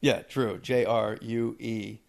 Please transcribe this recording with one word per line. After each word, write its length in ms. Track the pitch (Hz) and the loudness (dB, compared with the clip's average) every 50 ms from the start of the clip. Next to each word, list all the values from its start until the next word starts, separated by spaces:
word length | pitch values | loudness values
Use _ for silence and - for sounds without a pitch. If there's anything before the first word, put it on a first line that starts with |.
Yeah, 200 | - 147 123 - - | 4 4 2 2 -2
Jrue. 380 | - - 135 131 110 98 90 | -6 -2 -2 0 0 -2 -4
J 240 | - - 131 123 120 | -4 0 2 2 4
R 320 | 92 117 117 110 107 110 - | 4 4 2 2 0 -2 -4
U 340 | - 117 113 117 117 117 120 - | -6 -4 -2 0 0 -2 -2 -4
E. 400 | - 117 113 110 101 104 107 110 _ | -6 -6 -4 -4 -6 -8 -10 -14 _